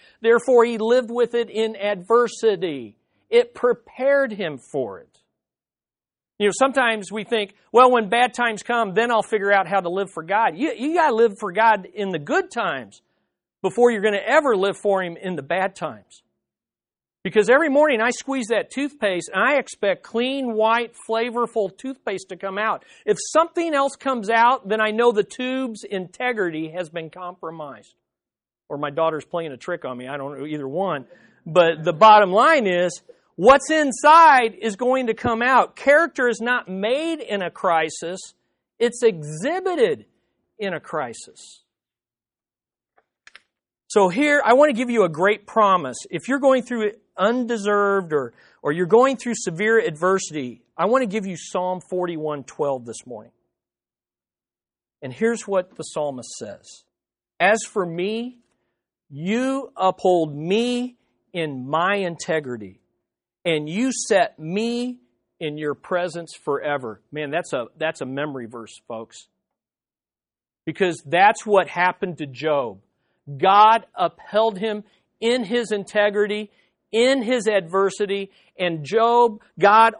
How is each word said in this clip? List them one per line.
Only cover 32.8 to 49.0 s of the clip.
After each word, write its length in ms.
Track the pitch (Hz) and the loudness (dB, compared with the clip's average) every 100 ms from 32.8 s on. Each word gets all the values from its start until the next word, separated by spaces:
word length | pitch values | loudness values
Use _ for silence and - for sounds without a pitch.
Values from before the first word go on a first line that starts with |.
| 180 - - - _ - | 0 -2 -16 -20 _ 2
what's 340 | 196 269 - | 6 6 4
inside 840 | 311 294 - 285 320 320 269 226 - | 0 0 2 6 8 10 8 4 -2
is 140 | 226 | -6
going 320 | 196 247 262 247 | -2 0 0 0
to 80 | |
come 280 | - 247 226 | -4 -2 -2
out. 340 | 247 254 180 - | 2 4 2 0
Character 500 | 262 294 330 - 247 | 4 4 4 0 -2
is 140 | 220 | -2
not 280 | 233 247 - | -2 -2 -4
made 520 | 185 208 269 330 320 | -6 -2 -2 -2 -6
in 200 | 233 202 | -6 -6
a 120 | 175 | -6
crisis. 640 | - 190 165 160 147 165 185 - _ _ _ _ _ | -4 0 2 0 -6 -10 -12 -14 _ _ _ _ _
It's 240 | 233 233 | -4 2
exhibited 1040 | 233 170 147 156 233 359 381 339 214 120 - _ _ _ _ _ | 0 0 -8 -8 -6 -4 -4 0 0 0 -10 _ _ _ _ _
in 160 | 196 | -8
a 60 | 165 | -8
crisis. 800 | - 156 139 151 - - - - _ _ _ _ _ _ _ _ _ _ _ _ _ _ _ _ _ - _ _ _ _ _ | -8 -8 -8 -10 -20 -20 -20 -20 _ _ _ _ _ _ _ _ _ _ _ _ _ _ _ _ _ -20 _ _ _ _ _
So 220 | 214 185 | 2 2
here, 340 | 180 294 285 | 2 2 2
I 100 | 214 | 4
want 160 | 254 302 | 6 6
to 60 | 226 | 2
give 140 | 247 | -2
you 140 | 233 | 0
a 40 | 180 | 0
great 380 | 151 190 208 - | 2 0 0 -2
promise. 520 | - 202 185 139 120 - | 2 4 2 -2 -10 -10
If 160 | 165 - | -10 -4
you're 140 | 269 | 0
going 220 | 269 262 | 2 2
through 300 | - 240 214 214 _ | 0 -4 -4 -6 _
undeserved 1000 | - 196 247 233 233 202 208 202 196 175 | -2 0 0 -2 -4 0 0 2 0 0
or, 180 | 151 120 - _ _ | -4 -4 -12 _ _
or 100 | 147 | -4
you're 140 | 160 175 | -2 2
going 320 | 220 | 4